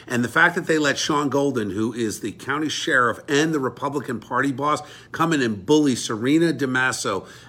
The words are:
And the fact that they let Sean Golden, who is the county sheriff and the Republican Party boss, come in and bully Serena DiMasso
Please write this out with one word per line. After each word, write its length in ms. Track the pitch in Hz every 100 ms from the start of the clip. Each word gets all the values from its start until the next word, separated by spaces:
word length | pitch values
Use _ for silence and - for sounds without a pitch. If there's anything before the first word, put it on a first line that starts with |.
| -
And 160 | 123
the 60 | 120
fact 280 | 160 175 175
that 100 | 170
they 120 | 160
let 200 | 147 131
Sean 320 | - 147 147
Golden, 400 | 139 143 123 104
who 240 | 95 113
is 260 | 117 110 95
the 120 | 110
county 360 | - - 147 156
sheriff 500 | - - 135 120 101 -
and 240 | 143 165
the 60 | 151
Republican 600 | 127 - 139 143 131 113
Party 320 | - 123 139
boss, 300 | 127 147 147 - - -
come 220 | - 165
in 80 | 151
and 240 | 120 101
bully 320 | 90 151 147 120
Serena 560 | - 110 123 156 170
DiMasso 760 | 131 135 131 127 117 117 95 - -